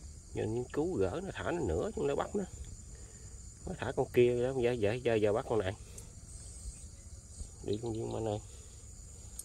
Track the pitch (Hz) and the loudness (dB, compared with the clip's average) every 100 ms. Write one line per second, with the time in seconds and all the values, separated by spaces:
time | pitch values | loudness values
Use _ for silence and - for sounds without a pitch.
0 | - - - - 107 117 123 139 170 139 | -12 -12 -6 -2 0 0 0 0 2 4
1 | 92 139 190 - 95 170 113 80 185 - | 2 2 -4 -2 -2 2 2 2 2 0
2 | 143 143 180 208 185 - - - - - | 2 2 0 -2 -2 -6 -10 -12 -14 -14
3 | - - - - - - - - 123 135 | -14 -14 -14 -14 -14 -10 -8 -4 0 2
4 | 127 123 120 123 123 135 120 123 101 123 | 4 8 8 6 2 4 4 6 4 4
5 | 123 113 104 107 - 113 107 104 - - | 4 6 6 4 4 2 2 -2 -8 -12
6 | - - - - - - - - - - | -14 -14 -12 -12 -10 -10 -10 -10 -12 -14
7 | - - - - - - 98 104 120 110 | -12 -14 -12 -10 -10 -6 -2 -2 0 -2
8 | 117 113 110 104 - - - - - - | -2 0 0 0 -2 -12 -14 -14 -14 -14
9 | - - - - | -14 -14 -12 -12